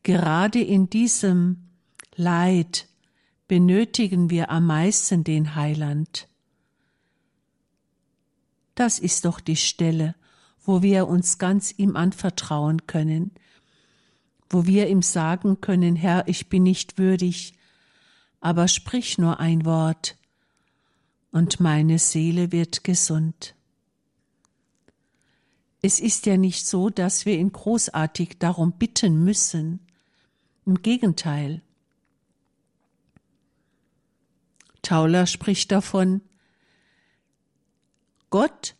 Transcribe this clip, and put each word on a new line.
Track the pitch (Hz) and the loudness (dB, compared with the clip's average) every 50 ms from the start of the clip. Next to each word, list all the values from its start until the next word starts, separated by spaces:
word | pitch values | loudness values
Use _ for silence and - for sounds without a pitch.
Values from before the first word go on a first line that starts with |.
| - | -2
Gerade | - 180 175 170 156 156 165 185 214 214 247 | 0 0 2 2 2 2 2 0 0 0 0
in | 233 - 202 190 190 180 | 0 2 2 2 2 2
diesem | - 220 233 233 - - - 196 180 180 175 180 180 175 - - _ _ _ _ _ - - _ _ | 0 0 0 0 0 0 0 2 2 2 2 0 0 -4 -8 -18 _ _ _ _ _ -20 -20 _ _
Leid | - 175 175 175 170 175 180 185 180 165 170 - - - _ _ _ _ _ _ _ _ _ _ _ _ - | -4 -2 0 0 2 2 2 2 2 0 -2 -4 -10 -10 _ _ _ _ _ _ _ _ _ _ _ _ 0
benötigen | 190 175 180 180 185 196 226 226 - - 233 190 190 180 175 165 | 2 4 4 4 4 4 2 0 -2 -2 -2 0 0 0 0 2
wir | 170 170 165 - | 0 0 -2 -2
am | - 165 175 165 | 0 0 2 2
meisten | 156 156 165 196 214 - - - 196 175 156 | 2 2 2 0 0 0 -2 0 0 0 0
den | - 156 156 156 151 151 | 0 0 0 -2 -2 -2
Heiland.“ | 156 147 151 151 156 156 147 143 147 156 - - - - _ _ _ _ _ _ _ _ _ _ _ _ _ _ _ _ _ _ _ _ _ _ _ _ _ _ _ _ _ _ _ _ _ _ _ _ _ _ _ _ _ _ _ _ _ _ _ _ _ _ | -4 -4 -2 -2 -4 -4 -4 -4 -4 -4 -6 -8 -12 -14 _ _ _ _ _ _ _ _ _ _ _ _ _ _ _ _ _ _ _ _ _ _ _ _ _ _ _ _ _ _ _ _ _ _ _ _ _ _ _ _ _ _ _ _ _ _ _ _ _ _
Das | - 247 233 214 - | -2 0 0 0 0
ist | - 175 - - - | -2 -2 -2 -2 -2
doch | 175 170 - | -2 -4 -4
die | - - 160 | -4 -4 -2
Stelle, | 156 - - - - 170 165 165 160 160 156 170 _ _ _ _ _ _ _ _ _ _ | -2 -2 -2 -2 -2 0 0 0 0 -2 -4 -4 _ _ _ _ _ _ _ _ _ _
wo | - 196 180 180 | 0 2 2 4
wir | 202 196 190 185 - | 4 4 2 2 2
uns | 175 180 175 - - - | 2 0 0 0 -2 -2
ganz | - 180 190 202 - - - - | 0 0 0 0 -2 -4 -4 -2
ihm | 202 196 - | -2 0 0
anvertrauen | 117 170 185 185 - - 190 - - - - 156 147 147 151 160 160 - | 0 0 -2 -2 -2 -4 -6 -4 -6 -6 -4 -4 -2 0 0 -2 -2 -4
können, | - - 165 156 156 156 160 175 196 - - _ _ _ _ _ _ _ _ _ _ _ _ _ _ _ _ _ _ _ _ _ - | -4 -4 -2 -2 0 0 -2 -4 -6 -8 -12 _ _ _ _ _ _ _ _ _ _ _ _ _ _ _ _ _ _ _ _ _ -2
wo | - 185 175 175 | 0 0 2 4
wir | 190 202 208 160 | 2 2 2 2
ihm | 196 190 | 2 2
sagen | 175 - - 180 160 160 170 180 - 208 196 - | 0 0 0 -2 -2 -2 -2 -2 0 0 -2 0
können: | - - 190 180 175 175 170 | -2 -2 0 2 2 2 2
„Herr, | 165 165 196 170 180 - - | 0 0 0 0 0 0 -2
ich | 151 - - - | -4 -6 -6 -2
bin | - 185 185 | 0 2 4
nicht | 185 185 - - - - - | 4 2 0 -4 -8 -4 -2
würdig, | 190 190 190 185 180 180 175 - - - - _ _ _ _ _ _ _ _ _ _ _ _ _ _ _ _ _ | 0 2 2 2 0 -2 -4 -4 -10 -16 -18 _ _ _ _ _ _ _ _ _ _ _ _ _ _ _ _ _
aber | - 175 175 170 170 180 | -4 -2 0 2 2 2
sprich | - - - - - 247 240 - - - | 0 -2 -4 -4 -4 -4 -4 -4 -2 0
nur | 175 165 165 - | 0 0 0 0
ein | 165 165 165 165 156 | 0 0 0 0 0
Wort | 160 165 160 160 160 160 - - - - _ _ _ _ _ _ _ _ _ _ _ _ _ _ _ _ _ _ _ _ _ _ _ | 0 0 0 0 0 -2 -4 -8 -12 -14 _ _ _ _ _ _ _ _ _ _ _ _ _ _ _ _ _ _ _ _ _ _ _
und | - 165 170 160 - - | 0 0 0 0 2 0
meine | 175 160 151 151 151 160 160 165 | 0 2 2 2 2 2 2 2
Seele | - - - 160 160 165 170 175 175 175 | 0 0 0 0 0 0 0 0 -2 0
wird | 175 170 170 165 - - - | 0 -2 -2 -2 -4 -6 -4
gesund.“ | - 180 175 - - 156 156 160 160 165 - - - - _ _ _ _ _ _ _ _ _ _ _ _ _ _ _ _ _ _ _ _ _ _ _ _ _ _ _ _ _ _ _ _ _ _ _ _ _ _ _ _ _ _ _ _ _ | -2 -2 0 0 -2 -2 -2 -2 -4 -6 -8 -14 -20 -20 _ _ _ _ _ _ _ _ _ _ _ _ _ _ _ _ _ _ _ _ _ _ _ _ _ _ _ _ _ _ _ _ _ _ _ _ _ _ _ _ _ _ _ _ _
Es | - 196 - - | -2 -2 0 0
ist | - 233 - - - 214 | -2 -2 -2 -2 0 2
ja | 196 190 | 2 4
nicht | 185 185 170 - - - | 2 2 0 -2 -6 -4
so, | - 185 180 220 | -2 -2 0 -2
dass | 190 - 180 185 - - - | -2 -2 -2 -2 -2 -2 -2
wir | 208 214 160 | -2 0 0
ihn | 175 202 | 0 -2
großartig | - - - 208 226 233 - - - - 156 156 - - 175 170 - - | -4 -4 -4 -2 0 0 -2 -2 -2 -2 -4 -2 -2 -4 -6 -6 -6 -4
darum | - 170 175 175 165 175 170 | -2 -2 0 0 0 -2 0
bitten | - 233 226 - - - 196 160 156 165 | -2 -4 -4 -2 0 2 2 4 4 4
müssen. | 185 208 - - - - 165 156 160 170 185 - _ _ _ _ _ _ _ _ _ _ _ _ _ _ _ - | 2 2 0 -2 -2 -2 -4 -4 -6 -6 -8 -12 _ _ _ _ _ _ _ _ _ _ _ _ _ _ _ -2
Im | - 185 180 | -2 0 0
Gegenteil. | - 220 240 247 240 202 160 - - 170 147 147 147 143 156 165 - _ _ _ _ _ _ _ _ _ _ _ _ _ _ _ _ _ _ _ _ _ _ _ _ _ _ _ _ _ _ _ _ _ _ _ _ _ _ _ _ _ _ _ _ _ _ _ _ _ _ _ _ _ _ _ _ _ _ _ _ _ _ _ - | 0 0 -2 0 0 0 -2 -2 -4 -6 -4 -4 -4 -6 -8 -10 -12 _ _ _ _ _ _ _ _ _ _ _ _ _ _ _ _ _ _ _ _ _ _ _ _ _ _ _ _ _ _ _ _ _ _ _ _ _ _ _ _ _ _ _ _ _ _ _ _ _ _ _ _ _ _ _ _ _ _ _ _ _ _ _ -6
Tauler | - 180 160 160 160 165 180 180 | -2 0 2 2 4 4 2 2
spricht | 175 - - - - 196 - - - | 0 -2 -4 -4 -2 -2 -2 -2 0
davon, | 202 190 190 - - 196 185 185 185 202 - _ _ _ _ _ _ _ _ _ _ _ _ _ _ _ _ _ _ _ _ _ _ _ _ _ _ _ _ _ _ _ _ _ _ _ _ _ _ _ _ _ | 0 0 0 0 0 0 2 2 0 -2 -4 _ _ _ _ _ _ _ _ _ _ _ _ _ _ _ _ _ _ _ _ _ _ _ _ _ _ _ _ _ _ _ _ _ _ _ _ _ _ _ _ _
Gott | - 190 240 320 - _ - - - | 0 0 0 0 -2 _ -16 -16 -16